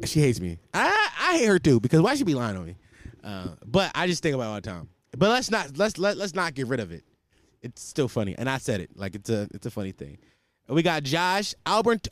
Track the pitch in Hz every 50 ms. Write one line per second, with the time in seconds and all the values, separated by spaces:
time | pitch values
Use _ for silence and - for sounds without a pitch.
0 | - - - 156 147 131 117 - 90 87 85 85 - _ - 190 247 330 403 440
1 | 427 - - 165 247 349 359 320 247 214 196 175 - 160 127 113 101 123 - 160
2 | 165 233 285 277 269 180 143 127 120 110 98 92 85 82 92 - _ _ _ -
3 | - - - - - 104 101 95 90 87 82 - - 104 123 196 190 156 - 143
4 | 175 180 170 - - 160 139 127 117 110 107 104 98 113 92 85 78 - - _
5 | _ _ - 127 180 208 240 247 240 - 214 214 165 143 135 143 202 220 - 156
6 | 185 202 202 - 196 190 151 185 175 165 131 135 131 113 135 120 107 82 85 78
7 | - _ _ _ _ _ _ _ _ _ _ _ - 123 - - - - - -
8 | 139 120 - 120 104 98 - - 120 135 135 127 - - 113 95 82 - - -
9 | 101 95 87 104 - - 113 104 104 - - 104 - 120 - 110 98 95 95 -
10 | 76 71 71 - _ _ _ _ _ _ _ _ _ - 131 165 160 175 165 151
11 | 151 131 147 165 180 180 185 202 208 - - - _ - 196 220 214 233 233 202
12 | - -